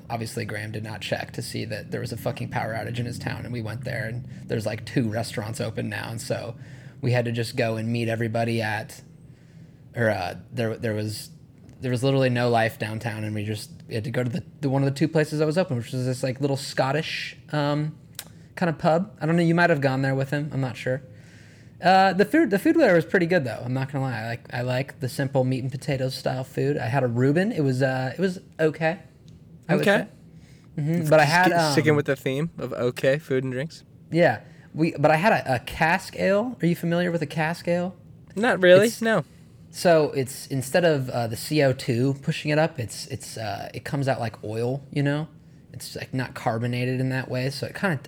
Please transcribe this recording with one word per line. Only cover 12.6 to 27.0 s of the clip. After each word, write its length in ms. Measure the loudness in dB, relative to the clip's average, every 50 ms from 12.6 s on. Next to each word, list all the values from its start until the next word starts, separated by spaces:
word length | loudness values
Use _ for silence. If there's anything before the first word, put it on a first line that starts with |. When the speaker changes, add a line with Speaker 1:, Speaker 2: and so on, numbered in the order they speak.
| 2 2 0
Speaker 1:
downtown, 460 | -4 -6 -6 -6 -6 -6 -6 -6 -6 -6
and 100 | -4 -4
we 100 | -4 -4
just, 280 | -4 -4 -6 -8 -12 -16 -18 -12
we 80 | -8 -6
had 80 | -6 -4
to 80 | -4
go 120 | -2 -2 -2
to 60 | -2
the, 140 | -2 -6 -6 -10 -8 -4
the, 80 | -2 0
one 140 | 0 2 2
of 100 | 0 0
the 40 |
two 100 | 0 0
places 320 | 2 2 2 0 0 0 0
that 60 | 0
was 100 | 0 2
open, 180 | 0 0 0 -2
which 160 | -4 -4 -4
was 140 | -4 -2 -2
this, 160 | -2 -2 -2
like, 180 | -2 -4 -2 -2
little 160 | -2 -2 -2
Scottish, 800 | -2 -4 -4 -2 0 0 2 0 -2 -2 -4 -6 -8 -8 -10 -12 -16 -10 -6
um, 460 | -2 -2 0 0 0 0 -2 -4 -6 -10 -16 -16 -14 -14 -14 -14 -18 -20 -20 -18 -6
kind 140 | -2 -2 -2
of 80 | -2
pub. 340 | 0 2 2 2 2 0 -2 -6 -4
I 60 | -2
don't 100 | 0 2
know. 80 | 4 4
You 120 | 4 4
might 160 | 4 4 4
have 100 | 4 4
gone 220 | 2 2 2 2 0
there 100 | 0 0
with 160 | 0 -2 -2
him. 220 | -2 -4 -4 -4 -2
I'm 80 | -2
not 160 | -2 -4 -4
sure. 240 | -6 -4 -4 -4 -4 -6 -12 -20 -20 -20 -20 -20 -20 -20 -20 -20 -20 -20 -20 -10 0 4
Uh, 300 | 6 6 8 6 6 4
the 100 | 4 2
food, 260 | 4 4 4 4 4
the 80 | 2
food 200 | 2 2 4 4
there 180 | 6 6 6 6
was 80 | 6 4
pretty 220 | 4 2 2 2
good 180 | 4 2 2 2
though. 180 | 0 -4 -6 -4
I'm 100 | -4 -2
not 180 | -2 -2 -2
gonna 140 | -2 -2 -2
lie. 120 | -2 -4
I 100 | -4 -6
like, 260 | -6 -8 -8 -10 -8 -6
I 80 | -4
like 400 | -2 -2 -2 -2 -2 -4 -6 -8
the 80 | -8 -6
simple 340 | -2 -2 -2 0 2 2 2
meat 180 | 2 0 -2
and 80 | -2 -4
potatoes 460 | -6 -6 -4 -4 -2 -2 -2 -4 -4
style 300 | -4 -4 -2 -2 -2 -6
food. 320 | -6 -4 -2 0 0 0
I 100 | 0 -2
had 160 | 0 0 2